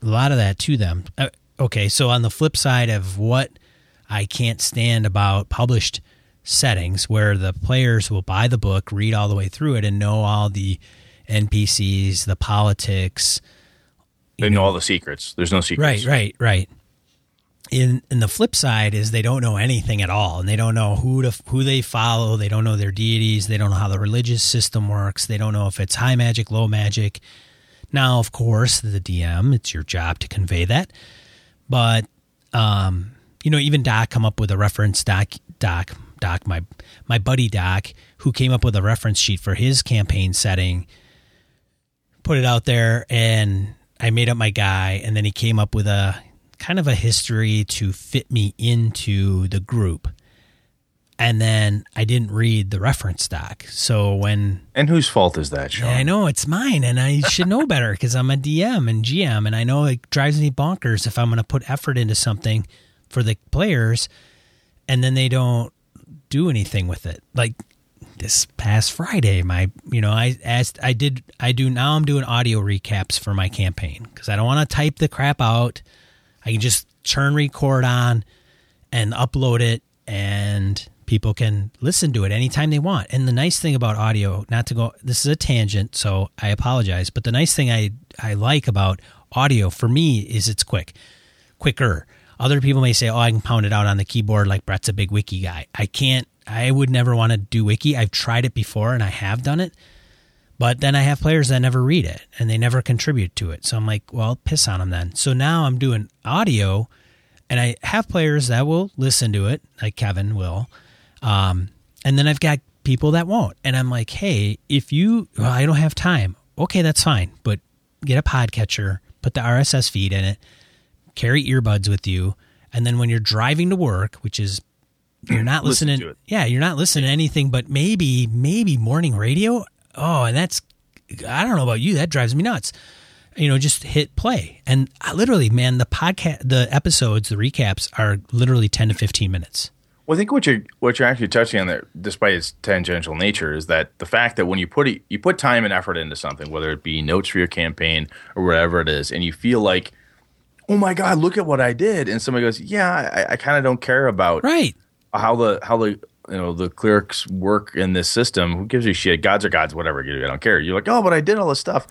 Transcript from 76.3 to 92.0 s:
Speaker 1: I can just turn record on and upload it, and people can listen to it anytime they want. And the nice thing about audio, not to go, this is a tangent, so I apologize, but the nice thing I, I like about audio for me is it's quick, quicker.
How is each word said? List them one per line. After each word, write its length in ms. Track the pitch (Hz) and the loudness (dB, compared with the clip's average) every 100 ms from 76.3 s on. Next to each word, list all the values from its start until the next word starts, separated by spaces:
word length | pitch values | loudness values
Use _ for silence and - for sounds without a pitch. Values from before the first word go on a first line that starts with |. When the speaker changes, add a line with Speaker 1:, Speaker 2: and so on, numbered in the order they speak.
| _ 113 | _ -4
Speaker 1:
I 60 | |
can 80 | 113 | -2
just 280 | 117 104 - _ | 0 -2 -4 _
turn 320 | - 139 139 147 | -4 0 0 2
record 500 | 143 - 139 131 127 | 0 0 0 2 2
on 400 | 123 123 117 - _ _ _ _ _ _ | 2 2 0 -2 _ _ _ _ _ _
and 220 | 120 107 | -2 -2
upload 480 | 113 123 139 131 117 | -2 -2 0 2 2
it, 220 | 117 117 - _ - | 2 0 -6 _ -10
and 800 | 98 98 101 101 104 98 98 - _ - | -6 -4 -2 -2 0 0 -2 -8 _ -2
people 280 | 107 110 | 0 0
can 360 | 104 113 104 101 - | 0 0 0 -4 -4
listen 320 | 131 185 156 | -2 0 0
to 100 | 117 | 0
it 80 | 98 | 0
anytime 380 | 104 127 139 156 | 0 0 0 0
they 100 | 147 | 0
want. 280 | 165 175 - | 0 -2 -2
And 160 | 127 131 | -2 0
the 40 | |
nice 260 | 123 165 175 | 2 0 0
thing 160 | 165 135 | 0 0
about 220 | 117 107 | 0 0
audio, 480 | 110 107 101 95 107 | 0 0 0 -2 -2
not 160 | 117 117 | -2 -2
to 60 | |
go, 200 | 117 117 - | -2 -4 -4
this 220 | 131 120 143 | -4 -2 0
is 60 | |
a 40 | 156 | 0
tangent, 600 | - 123 107 101 104 - | 0 0 2 0 -2 -4
so 340 | 107 95 95 - | -2 -2 -2 -4
I 60 | 107 | -4
apologize, 640 | 101 123 127 101 90 92 | -2 0 0 0 -2 -2
but 160 | - 117 | -4 -2
the 60 | |
nice 220 | 120 160 | 0 2
thing 160 | - 131 | 2 2
I, 220 | 113 107 117 - - | 2 0 -4 -14 -10
I 120 | 113 101 | -6 -2
like 320 | 113 147 123 | 2 2 2
about 340 | 101 95 92 - - _ | 2 0 0 -8 -20 _
audio 360 | - 139 123 95 | 0 2 4 2
for 180 | - 113 | 0 0
me 300 | 131 165 117 | 2 2 2
is 260 | 101 110 107 | 0 -2 -2
it's 160 | 104 | -2
quick, 300 | - 95 82 - - - _ _ _ _ | -2 -4 -6 -14 -20 -20 _ _ _ _
quicker. 480 | - - 123 80 | -4 0 0 0